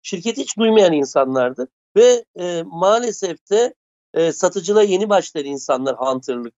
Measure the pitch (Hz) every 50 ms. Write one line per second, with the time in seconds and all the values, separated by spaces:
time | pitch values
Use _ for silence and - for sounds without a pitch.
0 | - - 202 170 175 233 214 277 - - - 208 226 220 220 214 196 175 160 147
1 | 139 - - 143 135 131 131 131 123 127 131 - 127 - _ _ _ _ - 202
2 | 240 247 247 233 - _ - 180 180 180 175 165 165 143 165 165 185 196 220 233
3 | 247 226 - - 196 180 156 - _ - 202 226 240 254 - _ _ _ _ _
4 | _ _ - 165 165 165 - - 185 180 180 196 165 190 208 214 208 208 185 190
5 | 214 208 202 180 170 - - 160 139 139 143 135 - - 135 127 131 135 123 117
6 | 127 135 131 127 - - 127 120 120 117 -